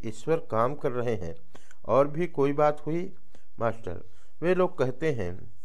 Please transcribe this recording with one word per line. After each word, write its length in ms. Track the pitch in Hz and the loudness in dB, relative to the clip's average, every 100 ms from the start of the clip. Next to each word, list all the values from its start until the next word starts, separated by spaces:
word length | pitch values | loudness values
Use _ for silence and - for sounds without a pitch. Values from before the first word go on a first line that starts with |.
| 113 | -2
ईश्वर 320 | - 156 160 | -2 0 0
काम 380 | - 110 123 147 | 2 2 2 2
कर 160 | 143 | 0
रहे 240 | 123 120 104 | 0 0 0
हैं। 200 | 85 82 - - - - - | 0 -2 -4 -4 -4 -4 2
और 220 | 123 147 | 4 4
भी 200 | 151 180 | 2 0
कोई 260 | - 139 | 2 2
बात 320 | 143 151 151 151 | 4 2 2 -2
हुई? 280 | 170 190 - - - - - | -2 -2 -4 -4 -4 -4 0
मास्टर, 420 | 113 - 90 85 - - - - | 0 0 -2 -2 -2 -4 -4 -2
वे 140 | 165 180 | 2 2
लोग 220 | 180 - | 2 2
कहते 340 | 131 135 156 | 0 0 0
हैं, 400 | 120 90 90 - - | 0 0 -2 -2 -4